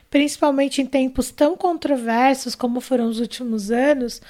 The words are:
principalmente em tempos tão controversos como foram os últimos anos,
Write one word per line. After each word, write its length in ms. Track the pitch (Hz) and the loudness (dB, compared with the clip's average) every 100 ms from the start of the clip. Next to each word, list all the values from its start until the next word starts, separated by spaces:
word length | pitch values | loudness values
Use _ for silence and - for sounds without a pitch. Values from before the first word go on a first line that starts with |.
| _ | _
principalmente 720 | 294 294 - 302 277 277 - | 2 2 2 0 2 0 0
em 60 | 262 | 0
tempos 440 | 277 262 262 254 | 0 0 -2 -6
tão 280 | - 294 359 | 2 2 2
controversos 960 | 359 330 285 269 233 226 262 262 247 | -2 -2 -2 -2 0 2 2 2 -4
como 260 | - 247 247 | -4 -4 -4
foram 260 | - 254 233 | -2 0 0
os 140 | 226 | -2
últimos 500 | 240 - 247 220 196 | -6 -6 -6 -4 -2
anos, 520 | 233 277 277 240 - - | 0 2 2 -2 -8 -18